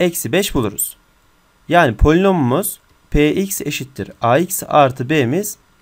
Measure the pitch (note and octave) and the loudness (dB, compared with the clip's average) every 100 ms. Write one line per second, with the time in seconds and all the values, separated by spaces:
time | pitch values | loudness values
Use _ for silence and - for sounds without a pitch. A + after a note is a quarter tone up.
0 | F3 E3+ - F3 G#3 C#3+ G#2+ - - - | -2 -2 -4 -2 -2 -2 -4 -4 -10 -12
1 | _ _ _ _ _ _ - E3+ C#3+ A2+ | _ _ _ _ _ _ 0 2 4 4
2 | D3 E3+ G3 F3+ B2 D3 G#3+ - _ _ | 4 4 4 2 2 0 -4 -10 _ _
3 | - D3 D3+ F3+ G3 - D3 - B2+ - | -4 0 2 0 -4 -6 -8 -8 -10 -12
4 | F#2+ - A#2 C#3 F3 - - D3 C3+ C3 | -12 -4 0 0 0 -6 0 2 2 0
5 | B2 D#3 A#2 F3 G#3+ - _ _ | -2 0 0 -2 -6 -12 _ _